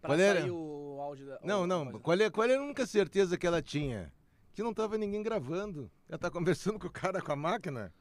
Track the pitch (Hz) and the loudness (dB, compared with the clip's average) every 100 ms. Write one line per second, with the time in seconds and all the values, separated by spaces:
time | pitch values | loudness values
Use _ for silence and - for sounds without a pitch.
0 | - 156 196 190 165 170 160 147 147 139 | 2 4 6 6 2 -4 -6 -8 -10 -8
1 | 143 143 139 135 156 202 175 180 139 107 | -8 -8 -12 -12 -2 0 2 0 -2 -6
2 | 127 175 214 196 226 262 285 285 247 214 | 2 4 4 4 4 4 2 -4 0 2
3 | 185 196 190 175 175 170 - 143 147 113 | 2 4 2 2 2 0 0 -2 -2 -4
4 | 82 - _ _ _ - 226 220 220 220 | -8 -14 _ _ _ -6 -4 0 0 0
5 | 208 202 214 226 127 170 208 160 117 _ | -2 -2 -2 -2 -2 -4 -4 -8 -12 _
6 | _ 160 175 170 156 165 - 214 175 - | _ -6 -4 0 2 2 0 -4 -6 -4
7 | 185 190 - 143 156 226 - 131 98 - | -4 -2 -4 -2 -2 -2 -4 -8 -10 -14